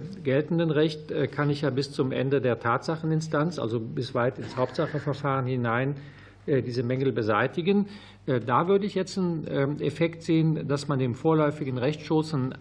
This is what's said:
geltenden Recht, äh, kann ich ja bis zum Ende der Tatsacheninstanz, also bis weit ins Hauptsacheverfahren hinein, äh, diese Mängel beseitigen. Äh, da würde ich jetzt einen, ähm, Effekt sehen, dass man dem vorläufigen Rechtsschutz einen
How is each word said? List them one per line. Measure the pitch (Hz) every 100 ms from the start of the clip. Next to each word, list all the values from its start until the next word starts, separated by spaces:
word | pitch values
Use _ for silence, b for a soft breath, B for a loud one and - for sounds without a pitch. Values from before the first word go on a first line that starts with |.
| 151 -
geltenden | 131 135 156 165 165
Recht, | 147 156 160 -
äh, | 156 131
kann | - 147
ich | 143
ja | 151
bis | 123 -
zum | - 131
Ende | 127 135 139
der | 123 117
Tatsacheninstanz, | 117 123 - 160 160 160 160 147 160 -
also | 107 117
bis | 113 151 120
weit | 127 120 -
ins | 113 -
Hauptsacheverfahren | 127 - 151 143 147 131 143 135 123
hinein, | 127 120 117 135 143 B B B B -
äh, | 135
diese | 113 120
Mängel | 120 131 135
beseitigen. | 117 107 107 131 - 170 202 202 B B B -
Äh, | 127
da | 113 123 175
würde | 196 202
ich |
jetzt | 185 180 196
einen, | 175 165 -
ähm, | 147 139 147
Effekt | 156 - 165 165
sehen, | - 160 160 151 139
dass | 139 -
man | 139
dem | 131 113
vorläufigen | 160 160 147 151 135 127
Rechtsschutz | 127 156 - 156 156
einen | 147 127 -